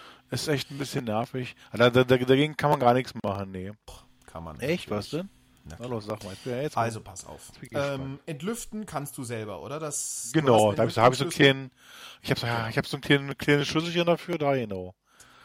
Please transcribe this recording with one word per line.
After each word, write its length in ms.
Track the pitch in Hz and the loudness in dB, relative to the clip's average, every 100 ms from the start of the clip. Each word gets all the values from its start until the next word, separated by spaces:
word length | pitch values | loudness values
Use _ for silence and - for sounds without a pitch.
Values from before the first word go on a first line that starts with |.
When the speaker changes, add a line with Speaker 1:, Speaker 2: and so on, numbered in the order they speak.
| - - _ | -20 -20 _
Speaker 1:
Ist 180 | 127 - | -6 -2
echt 220 | 139 - | -4 -4
ein 80 | 139 | -10
bisschen 260 | 135 139 120 | -8 -6 -4
nervig. 500 | 107 120 131 123 - - | -4 -4 -6 -10 -14 -6
Aber 200 | 107 123 | 4 6
da, 140 | 120 | 6
da, 120 | 127 127 | 6 4
dagegen 380 | 127 135 151 151 | 6 4 4 0
kann 140 | 147 | 0
man 100 | 151 | 4
gar 140 | 123 | 4
nichts 180 | 123 127 113 | 4 0 -6
machen, 280 | 104 98 98 | -6 -6 -8
nee. 200 | 95 92 107 - - _ _ - | -10 -12 -14 -20 -20 _ _ -20
Speaker 2:
Kann 180 | 82 | -16
man 160 | 82 76 | -14 -8
Speaker 1:
Echt? 280 | 135 180 - | -4 -4 -4
Speaker 2:
natürlich. 20 | |
Speaker 1:
Was 200 | 104 101 | -6 -6
denn? 180 | 151 196 _ _ _ | -8 -8 _ _ _
Speaker 2:
Na 120 | - 82 | -18 -14
Speaker 1:
Na 80 | 123 | -8
los, 200 | 117 104 | -8 -6
sag 180 | 107 | -10
mal, 80 | 101 | -10
ich 60 | 95 | -12
bin 120 | 131 | -8
ja 80 | 120 | -6
jetzt 140 | 147 - | -4 -2
Speaker 2:
Also 240 | 117 113 | -4 -4
Speaker 1:
mal 40 | - | -12
Speaker 2:
pass 160 | 90 - | -16 -16
auf. 240 | 73 - | -18 -20
Speaker 1:
ich 80 | - | -20
bin 80 | - | -10
gespannt. 320 | 147 143 139 | -4 -4 -4
Speaker 2:
Ähm, 160 | 135 139 - | -8 -12 -12
entlüften 600 | 151 175 233 - 214 202 | -10 -8 -8 -10 -12 -8
kannst 320 | 156 143 - | -8 -8 -10
du 60 | |
selber, 360 | 120 117 107 90 | -8 -8 -8 -10
oder? 160 | 87 147 | -10 -10
Das, 520 | 156 - - - - | -8 -8 -8 -8 -2
Speaker 1:
Genau, 400 | 160 143 110 107 | 2 6 8 8
Speaker 2:
du 60 | 98 | 6
hast 0 | |
Speaker 1:
da 40 | |
hab 60 | 113 | 2
ich, 60 | |
da 80 | 113 | 6
hab 100 | 120 | 6
ich 60 | 127 | 6
so 60 | |
einen 60 | 131 | 0
Speaker 2:
Entlüftungsschlüssel? 360 | - 143 135 135 | 6 6 6 -2
Speaker 1:
kleinen, 20 | _ - - - - | _ -20 -20 -20 -10
ich 80 | - | -4
hab 80 | 135 | -4
so, 80 | 117 117 113 | -2 -4 -2
ich 80 | 127 | -4
hab 80 | - | -4
so 100 | 143 | -4
ein 40 | |
kleines, 360 | - 143 139 131 | 2 2 2 -4
kleines 300 | - 147 135 | 2 2 2
Schlüsselchen 380 | 160 170 170 170 | -2 -2 0 2
dafür, 320 | 165 - 175 | 2 -2 -4
da 160 | 143 | 0
genau. 400 | 135 113 95 90 - _ _ - _ | 0 -2 -8 -10 -16 _ _ -20 _